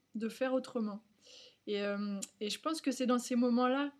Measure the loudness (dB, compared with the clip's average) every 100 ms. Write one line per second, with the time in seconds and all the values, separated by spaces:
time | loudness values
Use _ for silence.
0 | _ -6 -6 -2 0 0 0 -2 -4 -4
1 | -12 _ -20 -20 -20 _ -4 -2 -2 -2
2 | -4 -4 -8 _ -6 -4 -4 -2 -2 0
3 | 2 2 2 2 4 4 4 2 -2 -6